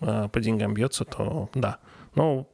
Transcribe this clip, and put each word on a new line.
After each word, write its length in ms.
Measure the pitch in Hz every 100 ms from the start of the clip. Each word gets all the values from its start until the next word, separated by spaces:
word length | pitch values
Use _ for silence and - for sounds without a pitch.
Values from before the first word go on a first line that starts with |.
э, 260 | - 107 104
по 120 | 123
деньгам 320 | 110 110 104
бьется, 320 | 107 131 - -
то 440 | - 101 156 -
да. 240 | 135 127 - - - -
Но 360 | - 156 135 135